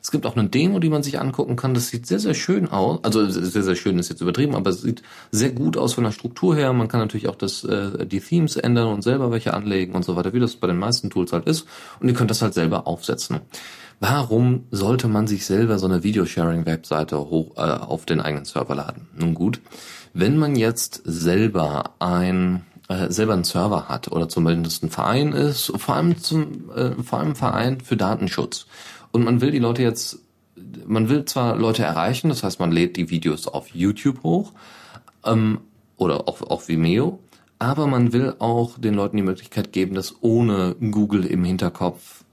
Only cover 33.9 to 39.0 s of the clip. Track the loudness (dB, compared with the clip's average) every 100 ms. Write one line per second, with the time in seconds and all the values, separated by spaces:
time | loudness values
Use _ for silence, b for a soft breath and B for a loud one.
33.9 | 2 0 0 0 0 0 B B B B
34.9 | B B _ 0 2 2 0 -8 _ _
35.9 | _ 0 0 -2 -6 -6 -6 -2 0 2
36.9 | 2 0 -4 b b b _ -2 0 2
37.9 | 4 4 4 0 -2 0 0 0 -2 0
38.9 | 0